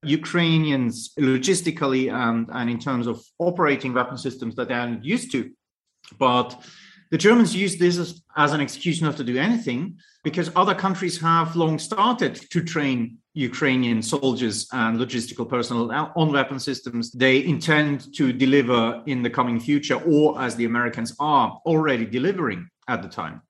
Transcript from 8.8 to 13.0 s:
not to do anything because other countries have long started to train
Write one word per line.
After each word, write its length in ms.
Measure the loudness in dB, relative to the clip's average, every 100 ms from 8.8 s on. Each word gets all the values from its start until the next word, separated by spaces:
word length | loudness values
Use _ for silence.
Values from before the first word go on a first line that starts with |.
| -4 0
not 140 | 0 -2
to 80 |
do 120 | -2 0
anything 580 | 0 0 -2 -4 -6 -10 _ _
because 300 | -6 -4 -2
other 200 | 2 2
countries 440 | 2 0 -2 -4 -2
have 360 | 2 2 2 2
long 220 | 0 0
started 580 | -4 0 2 2 -2 -4 -4
to 120 | -4
train 560 | -2 -2 0 0